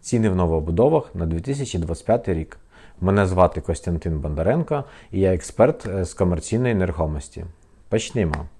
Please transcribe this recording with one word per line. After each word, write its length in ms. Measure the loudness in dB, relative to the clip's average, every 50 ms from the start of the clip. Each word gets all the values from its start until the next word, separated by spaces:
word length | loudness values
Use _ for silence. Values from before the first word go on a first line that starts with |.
Ціни 280 | _ 0 0 2 2 4
в 60 | 4
новобудовах 800 | 2 2 2 2 0 0 0 2 4 4 4 4 2 0 -2 -6
на 100 | -4 -2
дві 140 | -2 -2 -4
тисячі 400 | -2 -4 -4 -4 -6 -4 -4 -4
двадцять 260 | -4 -4 -6 -6 0
п'ятий 280 | 0 0 2 2 -2 -2
рік. 240 | -2 -4 -8 -12 -20 -20 _ _ -20 -20 -20 -10 -4
Мене 240 | 0 2 4 4 2
звати 360 | 2 4 4 4 4 4 -2
Костянтин 580 | -4 -4 -6 -4 -2 -4 -4 -2 -2 -2 -4 -2
Бондаренко, 640 | -4 -4 -4 0 0 0 2 0 0 -2 -4 -4 -4 -8 -16 -20 -18 -8
і 80 | -2 2
я 140 | 2 2 2
експерт, 540 | 0 -2 -8 2 4 4 4 4 -2 -6
е, 180 | -6 -4 -4 -4
з 80 | -4 -2
комерційної 640 | 0 0 0 0 -2 -2 -2 -2 0 0 2 2
нерухомості. 720 | 2 0 0 0 -2 -2 -2 -2 -6 -8 -10 -14 -14 -14 -14 -16 _ -20 _ _ _ -8 -4
Почнімо. 460 | -4 -4 -4 -2 -2 0 0 0 0 -4 -8 -12 -16 -20